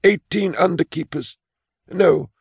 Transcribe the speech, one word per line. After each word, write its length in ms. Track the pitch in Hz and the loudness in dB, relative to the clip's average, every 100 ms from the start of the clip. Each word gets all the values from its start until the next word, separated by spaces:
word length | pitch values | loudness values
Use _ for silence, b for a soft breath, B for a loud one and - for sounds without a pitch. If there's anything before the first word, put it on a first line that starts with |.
eighteen 500 | 196 202 - 208 196 | 2 2 -2 -4 -2
underkeepers. 800 | - 185 170 160 - 156 147 127 - _ _ _ _ - | 0 0 0 -4 -6 -8 -8 -10 -14 _ _ _ _ -8
No, 420 | 180 202 - - _ | 0 2 2 -2 _